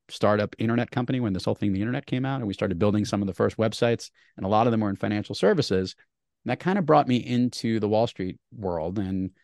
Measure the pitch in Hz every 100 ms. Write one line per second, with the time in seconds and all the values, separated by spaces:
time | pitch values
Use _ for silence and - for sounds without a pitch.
0 | _ - 104 104 104 - 117 117 117 -
1 | 131 131 117 95 - 98 104 95 113 131
2 | - 131 135 135 110 92 98 85 104 104
3 | 101 104 98 90 107 - 110 - 117 117
4 | - _ _ - 95 107 120 110 104 95
5 | 107 104 104 101 190 185 - 95 92 -
6 | _ _ _ _ - 127 180 202 151 151
7 | 127 123 123 123 123 - 117 110 104 107
8 | 117 - 92 - _ 120 95 85 82 101
9 | 95 95 92 -